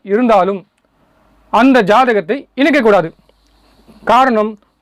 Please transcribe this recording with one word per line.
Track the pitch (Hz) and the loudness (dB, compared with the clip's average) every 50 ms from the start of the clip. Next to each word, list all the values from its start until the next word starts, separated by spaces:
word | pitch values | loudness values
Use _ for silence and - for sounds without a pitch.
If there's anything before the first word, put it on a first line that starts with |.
| - 196 | -6 -4
இருந்தாலும் | 196 220 254 240 220 196 175 190 202 185 - _ _ _ _ _ _ _ _ _ _ _ _ _ _ _ _ _ - | -2 -2 0 2 2 2 0 -2 -4 -8 -12 _ _ _ _ _ _ _ _ _ _ _ _ _ _ _ _ _ -2
அந்த | 208 233 269 269 254 214 175 | 0 2 2 2 2 2 2
ஜாதகத்தை | 208 233 262 247 226 202 170 160 226 285 - - _ - | 2 2 2 0 0 -2 -4 -4 -8 -10 -10 -12 _ -4
இணைக்கக்கூடாது. | 269 330 277 302 233 226 202 185 160 165 - _ _ _ _ _ _ _ _ _ _ _ _ _ _ _ _ _ - - | -2 0 0 0 2 2 2 2 0 -2 -8 _ _ _ _ _ _ _ _ _ _ _ _ _ _ _ _ _ -4 0
காரணம், | 220 247 262 269 233 214 208 220 214 - _ _ _ _ | 0 2 2 2 0 -2 -2 -4 -8 -14 _ _ _ _